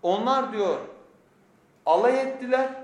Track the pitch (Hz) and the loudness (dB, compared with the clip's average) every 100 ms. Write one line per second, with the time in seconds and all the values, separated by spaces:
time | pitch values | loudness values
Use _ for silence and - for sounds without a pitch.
0 | 170 202 233 269 247 214 190 139 - - | -2 0 0 0 0 -2 -2 -2 -6 -18
1 | - _ _ _ _ _ _ _ - 175 | -20 _ _ _ _ _ _ _ 0 2
2 | 240 262 262 - 247 254 262 - | 4 2 -2 -6 0 0 0 -6